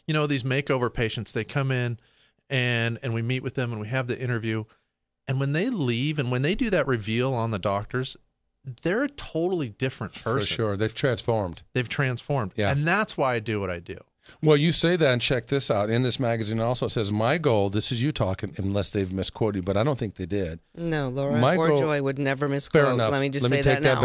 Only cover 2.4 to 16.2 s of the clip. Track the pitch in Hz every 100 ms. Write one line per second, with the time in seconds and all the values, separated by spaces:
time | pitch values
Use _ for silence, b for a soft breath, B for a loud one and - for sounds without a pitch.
2.4 | _ 135 123 120 117 117 131 113 117 127
3.4 | 131 - 120 113 107 127 123 117 123 117
4.4 | 113 110 107 b b _ _ _ - 131
5.4 | 139 147 226 233 131 117 143 151 123 127
6.4 | 143 214 240 185 139 123 101 113 127 127
7.4 | 113 107 101 98 104 127 131 - _ _
8.4 | _ _ 135 120 160 202 285 - - 160
9.4 | 175 185 135 101 131 - 107 - - 110
10.4 | 101 - 110 98 110 - 139 117 - 113
11.4 | 95 82 - 127 120 - 135 123 - 143
12.4 | 101 - 101 139 156 190 214 - 139 120
13.4 | 110 107 95 87 85 90 - _ B B
14.4 | 151 151 156 165 165 180 151 123 - 131
15.4 | - 139 - 107 107 117 127 -